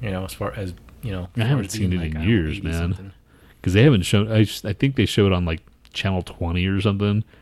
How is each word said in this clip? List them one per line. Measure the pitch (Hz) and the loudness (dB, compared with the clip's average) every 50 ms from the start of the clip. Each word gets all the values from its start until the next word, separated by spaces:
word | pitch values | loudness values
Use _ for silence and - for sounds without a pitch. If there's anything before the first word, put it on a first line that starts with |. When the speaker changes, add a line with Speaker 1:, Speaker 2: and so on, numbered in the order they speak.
Speaker 1:
you | 123 107 | -8 -6
know, | 95 92 95 | -6 -6 -6
as | 92 - | -8 -8
far | - 104 - - | -8 -8 -8 -6
as, | 117 101 92 87 - - - - - | -8 -10 -10 -10 -14 -18 -20 -20 -12
you | - 117 | -10 -8
know, | 98 92 90 90 - | -8 -8 -8 -8 -4
Speaker 2:
I | 120 | -4
Speaker 1:
as | 110 120 | 0 0
Speaker 2:
haven't | 147 135 101 | 0 0 -2
Speaker 1:
far | |
as | 95 - 107 | -4 -4 -2
being | 101 92 | -2 0
Speaker 2:
seen | 90 90 | 0 -2
it | 82 | -2
Speaker 1:
like, | 80 | -4
Speaker 2:
in | 78 78 | -4 -2
Speaker 1:
I | |
don't | 80 101 | 0 2
know, | 117 | 2
Speaker 2:
years, | 101 82 78 73 - | 2 2 0 -4 -4
Speaker 1:
eighty | - 82 | -4 -4
Speaker 2:
man. | 82 | -4
Speaker 1:
something. | 85 82 87 95 - 95 98 - - _ _ _ _ _ - - _ - | -2 -2 -2 -4 -4 -8 -16 -20 -20 _ _ _ _ _ -20 -20 _ -4
Speaker 2:
'Cause | 95 90 | 2 4
they | 101 120 | 6 6
haven't | 156 135 98 85 | 6 6 4 2
shown, | - - 101 104 110 | 2 2 2 2 2
I | 110 110 | 4 2
s-, | 110 101 - - - | 2 2 0 -6 -6
I | 107 98 | -6 -2
think | - - 139 135 | 0 0 0 2
they | - 104 | 2 0
show | - - - 104 | 2 4 2 4
it | 98 95 | 4 4
on, | 87 90 | 2 0
like, | 85 82 80 - - _ _ _ - _ | -2 -4 -6 -8 -18 _ _ _ -16 _
Channel | - - 98 95 92 | -4 -2 -2 -2 -2
twenty | 87 - - - 90 85 85 90 90 95 | -4 -6 -8 -6 -6 -2 -2 0 0 0
or | 98 98 | 0 2
something, | 95 110 98 98 104 104 101 107 107 - - - | 2 0 0 2 0 2 2 0 -2 -4 -12 -20